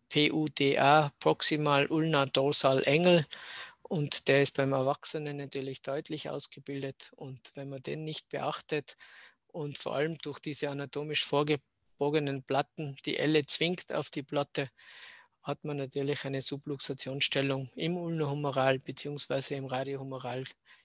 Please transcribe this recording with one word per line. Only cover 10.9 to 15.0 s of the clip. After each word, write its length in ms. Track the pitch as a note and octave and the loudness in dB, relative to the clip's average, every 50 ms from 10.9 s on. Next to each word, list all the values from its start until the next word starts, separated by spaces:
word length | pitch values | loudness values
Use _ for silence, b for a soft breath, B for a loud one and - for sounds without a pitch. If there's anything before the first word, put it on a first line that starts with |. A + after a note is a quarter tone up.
| - C#3+ D3 D#3 D3 - - | -8 -8 -6 -2 -2 -2 0
vorgebogenen 1160 | - - C#3+ D3+ D3+ D3+ C#3 _ _ _ _ _ _ _ - C#3+ D3 D3 D#3 D3 C#3+ C#3 C3+ C3+ | 2 2 2 2 2 0 -2 _ _ _ _ _ _ _ -2 0 0 2 2 0 0 -4 -4 -4
Platten 540 | - C3+ C#3 D3 - _ - D#3 C#3 C3+ - - | 0 0 0 0 -2 _ -10 -10 -10 -10 -8 -6
die 120 | - - | -4 -2
Elle 280 | - C#3+ D3 D#3 D3+ D3 | 0 2 2 2 4 4
zwingt 460 | - - - D#3+ E3+ F3+ E3 - - | 4 4 4 4 0 0 -2 -6 -4
auf 180 | - D3+ D3 - | -4 -4 -4 -4
die 140 | - D3 C3+ | -6 -6 -6
Platte, 480 | - D3 C#3+ C#3+ - - - C#3 B2+ B B B B B B | -4 -2 -4 -2 -2 -2 -4 -4 -4 B B B B B B